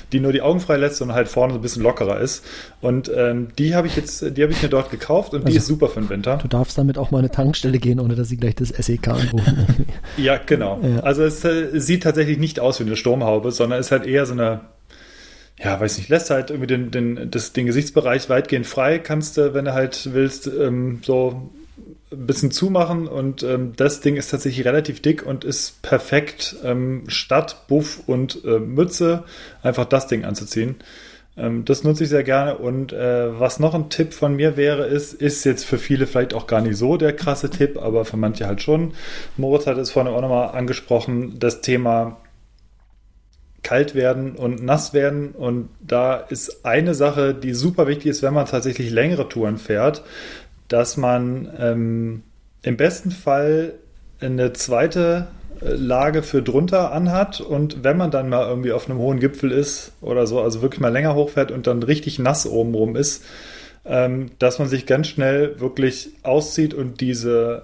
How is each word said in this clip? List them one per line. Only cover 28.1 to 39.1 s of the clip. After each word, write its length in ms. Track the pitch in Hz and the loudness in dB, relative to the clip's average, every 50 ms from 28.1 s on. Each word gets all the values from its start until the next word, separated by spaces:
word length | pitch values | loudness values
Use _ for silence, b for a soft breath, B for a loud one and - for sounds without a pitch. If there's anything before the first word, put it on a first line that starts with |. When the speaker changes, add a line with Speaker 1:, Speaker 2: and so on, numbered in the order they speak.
| 127 127 131 131 - - - | 0 0 0 -2 -4 -8 -2
Speaker 1:
äh, 160 | - 113 110 | 0 0 0
Mütze 640 | 110 113 127 139 180 180 - - 175 165 170 170 170 B B B B B B B - | 0 0 0 0 0 0 0 0 0 0 0 0 -4 B B B B B B B -2
einfach 220 | 123 120 - 123 | -2 0 0 0
das 220 | - - 135 131 - | 2 2 2 2 0
Ding 180 | 123 110 - | -2 -4 -2
anzuziehen. 500 | 113 104 - 104 - - 113 113 123 131 B B B B B B B B B B B _ - | -4 -6 -8 -8 -6 -4 -4 -4 -4 -6 B B B B B B B B B B B _ -8
Ähm, 260 | 120 117 117 117 113 | -6 -4 -4 -4 0
das 220 | - 139 - - | 0 0 2 2
nutze 180 | 151 156 156 165 | 0 2 2 0
ich 60 | 143 | 2
sehr 140 | 147 143 127 | 2 2 2
gerne 340 | 131 135 135 139 147 135 - | 4 2 2 2 0 -2 -4
und, 340 | 127 123 127 131 135 - | -4 -4 -4 -4 -4 -6
äh, 480 | - - 123 123 120 120 120 117 113 117 | -6 -4 -2 0 0 0 0 -2 0 0
was 200 | 127 127 - - | 0 0 2 2
noch 120 | 151 160 160 | 2 2 2
ein 160 | 165 151 151 | 0 -2 -2
Tipp 240 | - - 160 156 - | -2 -2 -2 -2 0
von 220 | - 151 143 143 | 0 0 0 2
mir 220 | 139 151 156 143 143 | 2 2 2 2 4
wäre, 300 | 143 147 147 147 139 117 | 2 2 2 2 0 0
ist, 260 | 143 147 143 - - | 0 0 -2 -4 -6
ist 320 | - 143 147 143 - - | -2 0 0 0 2 2
jetzt 180 | 139 123 - - | 2 2 2 0
für 140 | - 139 117 | -2 -2 -2
viele 280 | - - 139 131 135 | 0 0 2 2 2
vielleicht 280 | - - 127 123 - - | 2 2 0 0 0 -2
auch 140 | 113 - - | -6 -2 0
gar 120 | 117 110 | 2 2
nicht 160 | 110 113 104 | 2 2 0
so 220 | 98 117 131 170 156 | 0 2 2 2 2
der 160 | 156 151 147 | 2 2 0
krasse 360 | 151 175 156 139 - - - | 0 -2 -2 -2 -2 -2 -4
Tipp, 280 | 101 - 143 - - - | 0 2 2 2 2 -2
aber 220 | - 113 110 113 110 | -4 0 0 0 0
für 140 | - - 110 | 0 -2 0
manche 280 | 107 107 107 - 110 | 0 0 0 -2 -2
halt 160 | 101 101 101 | -2 -2 -2
schon. 320 | - - 151 156 170 160 B B B B | 2 2 2 2 2 -2 B B B B